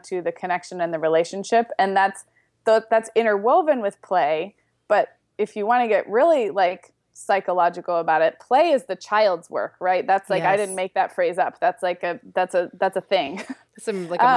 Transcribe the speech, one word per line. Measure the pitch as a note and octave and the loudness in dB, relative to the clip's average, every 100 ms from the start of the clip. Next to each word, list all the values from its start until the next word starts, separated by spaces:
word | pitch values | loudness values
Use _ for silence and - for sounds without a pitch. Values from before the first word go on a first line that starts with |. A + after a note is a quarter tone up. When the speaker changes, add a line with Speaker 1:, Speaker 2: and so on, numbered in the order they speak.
| - | -6
Speaker 1:
to | F#3 | -6
the | E3+ | -4
connection | E3+ F3+ F3 - F#3 | -6 -6 -6 -6 -6
and | E3+ | -4
the | E3 | -2
relationship, | D#3+ D#3+ E3+ G3 G3 A#3 A#3 - | 2 2 0 -4 0 0 0 -2
and | G3 F#3+ | 0 2
that's, | G3 - - _ _ _ - | 0 -2 -18 _ _ _ 2
th-, | A3 A3 | 2 2
that's | A3+ A3 - | 0 0 0
interwoven | A3+ G3+ G#3+ D#4+ D#4 C4 | 2 0 2 2 4 0
with | G3+ - | -2 -6
play. | - F#3 D3 D#3 F#3 - _ _ _ | -4 0 0 -2 -6 -12 _ _ _
But | G#3 - _ _ - | 0 0 _ _ -8
if | G#3 G#3+ | -6 -4
you | G#3 | 0
wanna | A#3+ A#3+ | 0 2
get | G3 - | 0 0
really, | G#3 E4 D#4 G#3 | 2 2 2 0
like, | F3 F3+ F#3 _ _ _ | 0 0 -2 _ _ _
psychological | - - G3 F#3+ F3+ F3 F3 E3+ E3+ | -20 -2 -2 0 0 0 0 -4 -4
about | E3 D#3+ | 0 2
it, | D#3+ - | 2 -2
play | - B3+ E4+ | 0 2 4
is | C#4 - | 2 -2
the | F#3 | -10
child's | - G#3 G#3+ E3+ - | -4 0 0 0 -6
work, | - G#2 - | -6 -6 -4
right? | F3+ F#3 - | -2 -2 0
That's, | G3 - | -2 0
like, | F#3+ | -2
I | E3+ | 0
Speaker 2:
Yes. | G3 | 0
Speaker 1:
didn't | G3+ F#3+ | -2 -6
make | F#3+ | -6
that | - F3 | -2 -4
phrase | - F3 F3 | -2 -2 0
up. | D3+ - | -4 0
That's, | E3+ F3+ | -2 -2
like, | F#3 F3 | -4 -4
a, | F3+ E3+ F#3+ | -6 -8 -6
that's | F#3 F#3 F#3 | -4 -2 -2
a, | F3 | -4
that's | F3 F#3+ F#3 | -4 -4 -4
a | |
thing. | - F#3+ C#3+ F#3 - | -2 -2 -2 -8 -12
<laughs> | C4+ _ - | -16 _ -14
Speaker 2:
It's | - | -8
some, | G3 E3+ | -6 -6
like, | F3 | 0
a | |
Speaker 1:
Um, | A#3+ | 4